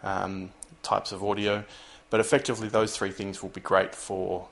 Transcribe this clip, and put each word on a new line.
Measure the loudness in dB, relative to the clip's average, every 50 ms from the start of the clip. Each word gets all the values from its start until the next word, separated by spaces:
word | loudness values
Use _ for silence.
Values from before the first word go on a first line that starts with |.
| -2
um, | -2 -2 -2 -2 -2 -4 -6 -8 -10 -12 -18 -20 -20 -20 _ -2
types | 0 0 0 0 -2
of | -8 -4 -2
audio. | -2 0 0 2 0 0 0 -4 -10 -16 -20 -20 -20 -20 -20 -8 _
But | 2 2
effectively, | 4 6 4 4 4 2 -2 -2 -2 0
those | 2 2 2 2 0
three | -2 -4 -4
things | -4 -4 -6 -6 -6 -8 -10
will | -10
be | -12 -10
great | -2 4 4 4 4 4 -4
for | -12 -8 -6 -4 -4 -2 -2 -4 -4 -6 -10